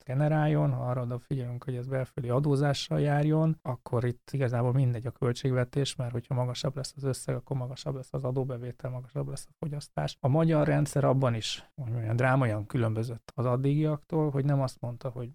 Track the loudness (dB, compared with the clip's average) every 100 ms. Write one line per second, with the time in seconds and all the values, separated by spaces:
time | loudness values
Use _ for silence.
0 | -4 0 2 2 2 2 2 0 -2 -2
1 | -4 -6 -6 -6 -6 -8 -6 -6 -4 -4
2 | -4 -4 0 2 4 2 2 0 -2 0
3 | 2 2 4 4 4 0 -4 -8 -2 0
4 | 0 -2 -6 -2 0 2 2 4 2 0
5 | -4 -2 -2 0 0 2 0 0 -2 -2
6 | -4 -4 -2 -2 -2 -2 -4 -4 -8 -6
7 | -4 -4 -4 -6 -4 -6 -6 -6 -6 -6
8 | -6 -4 0 0 -2 -4 -8 -8 -8 -8
9 | -8 -6 -4 -6 -12 _ -6 -6 -6 -4
10 | -4 0 2 4 6 4 4 2 2 2
11 | 4 4 2 0 -4 -8 -10 -10 -6 -4
12 | 0 2 4 4 2 0 -2 0 0 0
13 | -4 -8 -10 -2 0 2 2 2 2 -2
14 | -2 0 0 0 2 2 0 -4 -10 -8
15 | -8 -8 -10